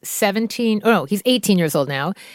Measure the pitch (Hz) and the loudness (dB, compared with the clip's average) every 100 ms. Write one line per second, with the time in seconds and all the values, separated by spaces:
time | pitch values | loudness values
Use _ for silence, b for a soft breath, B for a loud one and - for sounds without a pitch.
0 | - - 208 202 226 - 233 214 220 208 | -10 -2 0 0 -4 -2 0 0 2 2
1 | 139 202 254 247 - 185 160 151 139 139 | 0 -2 0 0 2 2 2 0 -2 -2
2 | 151 196 B | -4 -6 B